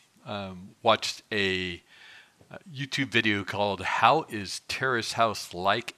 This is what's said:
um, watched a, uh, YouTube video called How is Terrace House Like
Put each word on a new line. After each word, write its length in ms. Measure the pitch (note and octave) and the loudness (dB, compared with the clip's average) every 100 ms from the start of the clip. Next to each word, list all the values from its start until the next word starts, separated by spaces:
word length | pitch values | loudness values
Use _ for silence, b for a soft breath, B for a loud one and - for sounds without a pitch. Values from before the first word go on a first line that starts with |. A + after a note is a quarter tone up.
| b _ - | b _ -10
um, 440 | G#2 G2 F#2 G2 - | -8 -8 -12 -16 -2
watched 400 | A#2 G#2+ - - - | 2 4 2 -8 -4
a, 520 | G#2+ G2 F#2 F#2 E2+ - b b b b b - | 0 2 0 -2 -6 -14 b b b b b -20
uh, 80 | - - | -20 -16
YouTube 380 | C3+ C#3 - C3+ | -12 -6 -4 0
video 340 | A#2 A2 G2+ | 2 2 2
called 380 | F#2+ G2+ G#2 F#2+ | 0 -2 0 -2
How 440 | F#2+ - A2+ D3 D3+ | -4 4 6 6 2
is 320 | G#2+ F#2+ - - | -6 -8 -8 -8
Terrace 460 | - C3 B2 G#2+ | -4 0 0 0
House 400 | - A2+ G2 - | 2 2 0 -8
Like 400 | F2 F#2+ G#2+ - | -4 0 0 -2